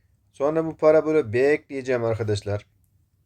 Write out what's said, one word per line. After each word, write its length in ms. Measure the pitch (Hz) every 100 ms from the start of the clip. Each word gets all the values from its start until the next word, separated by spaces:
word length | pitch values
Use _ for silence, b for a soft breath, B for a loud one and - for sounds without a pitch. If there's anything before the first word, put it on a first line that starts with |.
| _ _ _
Sonra 340 | - 143 160 160
bu 120 | 151
parabole 560 | 156 156 151 156 117
b 60 | 120
ekleyeceğim 640 | 139 151 - 135 127 123
arkadaşlar. 600 | 113 110 107 101 101 104 - _ _ _ _ _